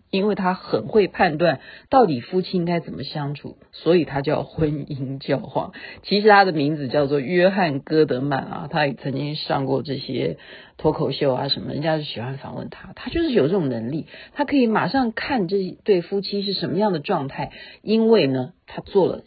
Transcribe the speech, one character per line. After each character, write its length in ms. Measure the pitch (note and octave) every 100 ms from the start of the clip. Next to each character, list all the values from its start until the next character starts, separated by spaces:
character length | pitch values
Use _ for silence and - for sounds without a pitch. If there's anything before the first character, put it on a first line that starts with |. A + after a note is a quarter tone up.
| _
因 160 | F#3+ G#3
为 80 |
他 200 | F#3+ F#3
很 340 | F#3 - - G#3+
会 180 | A3 F#3
判 320 | - F#3 D3+
断 220 | E3+ C#3 - - -
到 160 | C4+
底 160 | G#3 B2+
夫 220 | - F#3
妻 140 | F3+ F#3
应 80 |
该 160 | E3+ E3+
怎 120 | -
么 120 | E2+
相 320 | - D#3 C#3+ C#3+
处， 220 | - - _
所 240 | - D#3
以 100 | F3+
他 180 | C#3+ C#3
叫 200 | C#3 D3
婚 440 | C#3+ - D#3 D3 -
姻 340 | C3+ C3+ C#3
教 180 | - C#3
皇。 340 | - - - - - -
其 180 | - G3+
实 80 | G#3+
他 160 | G3+
的 60 | F#3+
名 240 | D#3+ C#3+
字 140 | D#3 C3+
叫 180 | D3 C#3
做 140 | D3
约 280 | A#2+ F3+ F3+
翰· 320 | G3 E3+ C#3
戈 220 | - D#3 D3+
德 140 | B2+
曼 200 | C#3+ C3+
啊， 280 | - - D3
他 200 | E3 C#3+
也 60 |
曾 180 | - D3
经 240 | C3+ D3 D3+
上 300 | - D3 C3+
过 180 | C3+
这 140 | D3 B2+
些 380 | - C3 D3+ - - - - -
脱 120 | D#3
口 220 | D3+ C3
秀 200 | C#3 C#3+
啊 140 | B2+ C#3
什 160 | A#2+
么， 100 | A2+
人 80 | C3+
家 160 | D#3+ D#3
是 60 |
喜 180 | D3 -
欢 180 | A#2+ C3+
访 180 | - -
问 120 | -
他， 220 | - F#3+ -
他 120 | C4
就 140 | E4+
是 80 | E4
有 160 | A3+ C#3
这 60 |
种 160 | G3 C#3+
能 240 | A#2 A2+
力， 160 | D3+ - - -
他 120 | -
可 120 | C#4+ C#4+
以 100 | A#3
马 220 | G3+ D#3
上 240 | C4+ A#3+
看 340 | - - C4+ E3+
这 320 | G3+ F#3 -
对 180 | - F#3
夫 180 | E3+ G3+
妻 220 | F#3+ G3+
是 100 | G3
什 160 | F#3+ E3
么 80 | F3
样 140 | G#3+
的 60 | E3
状 300 | C#3+ F3 C3+
态， 240 | - C3+ - - -
因 260 | - A3 A3+
为 180 | A3 C#3
呢， 260 | C3 B2+ - -
他 160 | -
做 240 | - G3 D#3+
了 160 | -